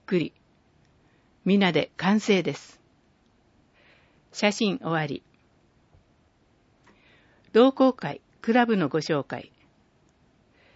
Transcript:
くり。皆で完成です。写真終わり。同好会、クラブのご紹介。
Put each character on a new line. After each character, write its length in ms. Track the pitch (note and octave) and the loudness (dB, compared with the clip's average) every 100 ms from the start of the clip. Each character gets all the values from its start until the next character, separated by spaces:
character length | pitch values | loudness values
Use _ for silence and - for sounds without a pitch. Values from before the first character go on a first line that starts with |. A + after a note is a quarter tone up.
| - | -6
く 120 | F3+ | -4
り。 160 | D3 - _ _ _ _ _ _ _ _ _ _ | -4 -8 _ _ _ _ _ _ _ _ _ _
皆 300 | F#3 G3+ F#3+ | 0 2 2
で 180 | D#3+ - - | 0 -2 -4
完 240 | F3 G#3 | 0 0
成 200 | - F#3+ | 2 0
で 120 | D#3 | -2
す。 260 | C#3 - - _ _ _ _ _ _ _ _ _ _ _ _ _ _ _ | -8 -14 -20 _ _ _ _ _ _ _ _ _ _ _ _ _ _ _
写 220 | - G#3 | -2 -2
真 240 | G3+ G#3+ F3 | 0 -2 -2
終 100 | D#3 | -4
わ 140 | E3 D3+ | -4 -4
り。 180 | - - _ _ _ _ _ _ _ _ _ _ _ _ _ _ _ _ _ _ _ _ _ _ | -8 -14 _ _ _ _ _ _ _ _ _ _ _ _ _ _ _ _ _ _ _ _ _ _
同 220 | - C4 | 4 4
好 180 | C4 C4 | 4 2
会、 300 | - D#3 - - _ | 0 -6 -10 -16 _
ク 120 | - | 0
ラ 120 | A#3+ A#3+ | 2 2
ブ 120 | G#3 | 0
の 100 | C#3+ | 0
ご 120 | D#3+ | -2
紹 280 | D3+ D3+ - | -2 -4 -4
介。 240 | B2 - _ _ _ _ _ _ _ _ _ _ _ _ | -12 -16 _ _ _ _ _ _ _ _ _ _ _ _